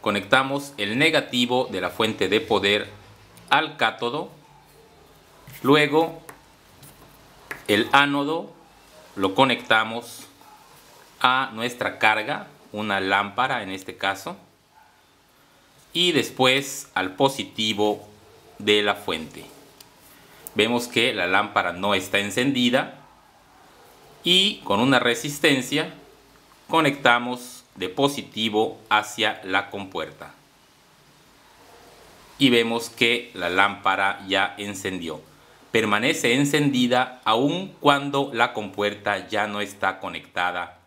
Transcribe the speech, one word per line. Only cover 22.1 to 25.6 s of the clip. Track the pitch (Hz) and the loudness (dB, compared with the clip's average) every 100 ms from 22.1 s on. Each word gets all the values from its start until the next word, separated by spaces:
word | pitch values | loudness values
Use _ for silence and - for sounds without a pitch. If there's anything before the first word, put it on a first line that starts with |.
| 98 | -2
encendida | 101 110 131 131 123 127 - - - - _ _ _ - - - - - - - | -2 -2 0 2 2 2 -2 -10 -20 -20 _ _ _ -20 -20 -20 -20 -20 -20 -8
y | 170 180 196 214 - | 2 4 2 -2 -2
con | 101 | 0
una | 127 131 | 4 4
resistencia | 120 117 147 143 160 135 | 2 -2 -4 0 2 2